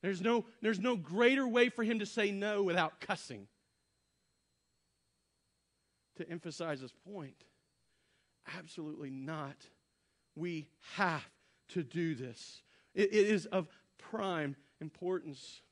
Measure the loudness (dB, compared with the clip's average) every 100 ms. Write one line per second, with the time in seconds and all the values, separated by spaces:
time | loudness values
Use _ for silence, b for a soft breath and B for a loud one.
0 | -2 0 2 2 0 B 0 2 2 0
1 | -2 6 6 6 4 6 4 4 0 0
2 | 0 0 0 2 0 2 4 4 2 -2
3 | -4 -4 -4 -12 -14 _ _ _ _ _
4 | _ _ _ _ _ _ _ _ _ _
5 | _ _ _ _ _ _ _ _ _ _
6 | _ -12 -8 -8 -8 -6 -4 -4 -6 -16
7 | -14 -12 -12 -14 -20 _ _ _ _ _
8 | _ _ _ _ -14 -14 -12 -10 -10 -8
9 | -8 -8 -8 -8 -8 -12 -20 _ _ _
10 | _ _ _ -8 -6 -4 -8 _ -14 0
11 | 0 0 -6 _ b b b -4 -4 -2
12 | -2 -2 -8 -12 -18 -20 _ b b 0
13 | 4 6 6 4 2 -2 -2 b b _
14 | -8 -4 -2 0 -2 -4 b b -12 -6
15 | -4 -4 -6 -12 -16 -20 _